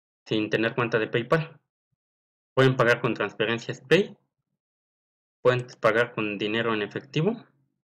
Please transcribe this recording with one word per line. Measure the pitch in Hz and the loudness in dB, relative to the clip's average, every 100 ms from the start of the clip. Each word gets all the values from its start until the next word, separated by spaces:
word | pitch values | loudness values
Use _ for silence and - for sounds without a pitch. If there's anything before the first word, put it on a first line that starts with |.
| _ _ - | _ _ -4
sin | 110 107 | -4 0
tener | - 113 | 0 0
cuenta | - 117 117 | -2 -2 0
de | 110 | 0
PayPal. | 123 113 165 151 - _ _ _ _ _ _ _ _ _ | -4 0 -2 -2 -12 _ _ _ _ _ _ _ _ _
Pueden | - 131 127 | 2 4 4
pagar | 117 120 | 4 2
con | 120 | 0
transferencias | 104 101 - 110 117 - - | -2 -4 -2 -2 -2 -6 -8
Pay. | - 165 214 - _ _ _ _ _ _ _ _ _ _ _ _ | 0 2 2 -6 _ _ _ _ _ _ _ _ _ _ _ _
Pueden | 127 123 123 - | 2 2 -4 -2
pagar | 113 107 117 | 2 2 0
con | - 107 101 | -2 -6 -4
dinero | 104 113 117 | -4 -2 -2
en | 107 | -2
efectivo | 101 104 - 147 180 240 - _ _ _ _ | -4 -8 -6 -2 -2 -4 -12 _ _ _ _